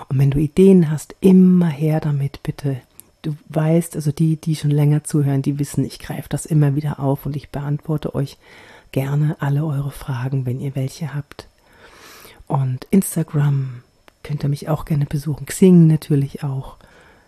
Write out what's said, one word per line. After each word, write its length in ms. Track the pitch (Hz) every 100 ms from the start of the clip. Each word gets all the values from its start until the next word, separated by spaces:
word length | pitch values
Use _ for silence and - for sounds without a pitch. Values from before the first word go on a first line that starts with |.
| -
Und 100 | 135
wenn 120 | 139
du 80 | 135
Ideen 520 | 151 - 190 185 156
hast, 260 | 151 - -
immer 480 | 190 185 185 180 170
her 320 | 139 156 156
damit, 420 | 156 143 139 -
bitte. 360 | - - 143 131 - - _ _
Du 140 | 156 147 _
weißt, 480 | 156 156 165 165 -
also 160 | 147
die, 240 | - 160 160
die 180 | -
schon 160 | 151 147
länger 320 | 147 147 147
zuhören, 400 | - 151 139 139
die 160 | 135 143
wissen, 260 | 143 -
ich 140 | 131 -
greife 300 | - 151 -
das 180 | 143 -
immer 300 | 156 147 139
wieder 240 | 147 -
auf 260 | 135 139 139
und 80 |
ich 160 | 143 -
beantworte 640 | - 143 147 - 151 -
euch 240 | - 139 - _ - - - _
gerne 440 | 135 139 143 151 -
alle 260 | 143 143 160
eure 240 | 139 139
Fragen, 560 | - - 123 131 135 127
wenn 140 | 131
ihr 160 | 143 135
welche 380 | 131 - 151
habt. 340 | 147 - - - _ _ _ - - - - - - -
Und 400 | 143 131 127 -
Instagram 920 | 196 - 165 160 147 143 139 131 123 - _ _ _
könnt 220 | - 147
ihr 40 | 139
mich 200 | 143 -
auch 160 | 147
gerne 220 | - 151 143
besuchen, 400 | 147 160 135 139
Xing 420 | - 190 175 160
natürlich 560 | 156 - 143 139 -
auch. 320 | 143 135 - - - _ _ _